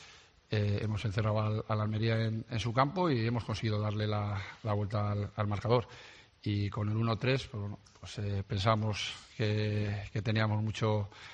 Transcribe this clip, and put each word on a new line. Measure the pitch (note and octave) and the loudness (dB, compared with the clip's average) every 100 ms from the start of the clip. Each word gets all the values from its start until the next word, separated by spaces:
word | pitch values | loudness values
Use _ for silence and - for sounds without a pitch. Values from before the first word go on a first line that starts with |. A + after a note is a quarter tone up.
| - - - _ _ | -20 -20 -20 _ _
eh, | G#2+ G#2 G2+ | 0 2 2
hemos | G#2+ G#2+ | 0 -2
encerrado | A2 G2 G#2+ G#2+ | -2 0 2 2
al, | G#2+ G#2+ - | 0 -2 0
al | A2 | 0
Almería | G#2+ G#2+ A2+ A2+ | 0 2 2 2
en, | A2+ A2 - | 0 -2 -4
en | A#2 | -4
su | A2+ | 0
campo | A2+ C#3+ F#3 F3+ | 2 2 2 2
y | B2 A2+ | 2 2
hemos | A#2+ | 0
conseguido | - G#2+ A2+ G#2 | -2 -2 0 0
darle | G#2+ G#2 G#2+ | 0 0 0
la, | G#2 G#2 G2 F#2+ - | 0 -2 -4 -6 -8
la | A2 | -2
vuelta | G#2 G2+ G#2+ G#2 | 0 0 0 0
al, | G#2 G2+ | 0 -2
al | - G#2 | -2 -2
marcador. | G#2 A2 B2 - - - - - _ | 0 4 2 2 -10 -20 -20 -20 _
Y | A2 G#2 G2+ | -2 0 0
con | - G#2 | 0 0
el | G#2+ | 2
uno | A#2 A2 | 2 2
tres, | B2 C3 - | 2 0 -2
pues | G#2+ | -8
bueno, | G2+ G#2 - - | -8 -8 -16 -20
pues, | - - | -12 -6
eh, | G2+ G2+ - | -2 -2 -2
pensamos | G2+ G#2+ A2 A2 G2+ - - - - | 0 2 4 2 -2 -6 -10 -14 -2
que, | G#2+ G#2+ G#2+ G#2 G#2 G#2 G#2 | 0 2 0 0 -2 -2 -4
que | A2 | -4
teníamos | G#2 A2 A2 G#2+ | 0 2 2 2
mucho, | G#2+ - A2 G#2+ G2+ - - | 0 0 2 2 -2 -8 -18